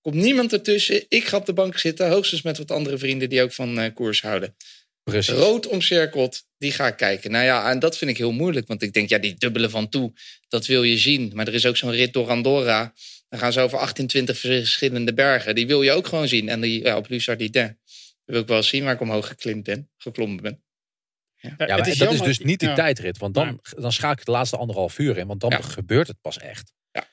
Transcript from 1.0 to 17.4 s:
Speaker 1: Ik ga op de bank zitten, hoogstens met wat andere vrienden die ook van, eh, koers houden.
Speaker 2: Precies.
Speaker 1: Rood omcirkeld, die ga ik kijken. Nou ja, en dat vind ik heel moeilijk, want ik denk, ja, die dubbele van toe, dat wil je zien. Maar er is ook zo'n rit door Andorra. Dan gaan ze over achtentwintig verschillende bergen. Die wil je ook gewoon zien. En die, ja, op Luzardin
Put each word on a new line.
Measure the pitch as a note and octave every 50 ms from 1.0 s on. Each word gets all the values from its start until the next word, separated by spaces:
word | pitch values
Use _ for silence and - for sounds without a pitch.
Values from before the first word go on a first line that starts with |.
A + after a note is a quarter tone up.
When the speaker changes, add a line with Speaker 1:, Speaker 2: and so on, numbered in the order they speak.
| -
Speaker 1:
Ik | _ - A#3 A3+
ga | - -
op | G3+ G3
de | - F3+
bank | F#3+ F#3+ F#3+ F3
zitten, | - - E3 D#3+ - F#3 E3+
hoogstens | E3+ G3+ F#3+ - F3 D#3
met | - E3 D3
wat | D3+ D3+ C#3+
andere | D3+ D3 D3+ C#3 C#3
vrienden | C3 C3 C3+ C3+ C3 C3 B2
die | C3+ B2+ B2+
ook | B2 -
van, | - C3 A#2+ A#2+ A#2
eh, | A2+ A2 A2
koers | - B2 A2 G#2 -
houden. | - A2 G#2 F#2 F#2+ - _ _ - - - - _ _ _ _ _
Speaker 2:
Precies. | - G2+ G#2 G2 - A#2
Speaker 1:
Rood | B2 E3 G#3 A3+ A#3+ A3+
omcirkeld, | - - F#3 D#3+ - F3+ E3+ D#3+ D#3 D#3 C#3+ B2+ B2+ - - _ _ _
die | _ C#3 C#3+
ga | C3+ - C#3+
ik | B2 -
kijken. | - A#2+ G2 G2 F#2+ - G2+
Nou | A2+ A#2 B2+
ja, | C3 B2+ A#2+ G#2 A#2+
en | B2+ B2+
dat | D#3 E3 E3
vind | - - C#3
ik | A#2
heel | A2 A#2+ A#2
moeilijk, | A#2 B2 E3 F3+ D#3+ C3 A2
want | - A2+ G#2
ik | A2+ G2+ G2+
denk, | G#2+ G#2 G2
ja, | A2
die | G#2 G#2 G#2 F#2
dubbele | - B2 B2 A2 A#2 A#2 G#2+
van | A2 A2 A2 G#2+
toe, | - C#3 B2+ G#2+ - - - - - _ _
dat | _ - A#2 A2
wil | - C3 B2+ B2
je | A#2+ A#2
zien. | A2 A2 C#3 D3 C3+ B2 G#2+ G2+
Maar | G#2+ A2
er | A2 A2
is | A#2+ B2
ook | B2 A#2
zo'n | - - A#2+
rit | A#2 A#2+ B2+ B2 -
door | C3 A#2 A#2
Andorra. | A#2+ A#2+ A#2 C3 C#3 C#3+ B2+ A#2+ A2 A2 A#2 A#2 _ _ - - - - _ _
Dan | - A2+
gaan | A#2+ A#2+ A#2
ze | B2+
over | B2+ B2 -
achtentwintig | - C3+ B2+ - - C3+ B2 - C#3 B2 - A#2+
verschillende | - - B2+ C3 B2+ A2+ A2+ - - C#3+ C3+ B2 A#2+ A#2 A#2 A2+
bergen. | B2 C#3 C#3+ C3+ A#2+ - A2 G#2+
Die | A#2 A#2+
wil | B2 D3 C#3+
je | C#3 C3
ook | D3 F#3 F#3
gewoon | - - D#3+ D3+
zien. | C3+ B2 A2+ G#2+ G#2+
En | A#2+ A2+
die, | A#2 A2+ A2+ A2 A2+
ja, | B2+ G#2+
op | A2 A2 -
Luzardin | B2+ A#2+ - - A#2 A2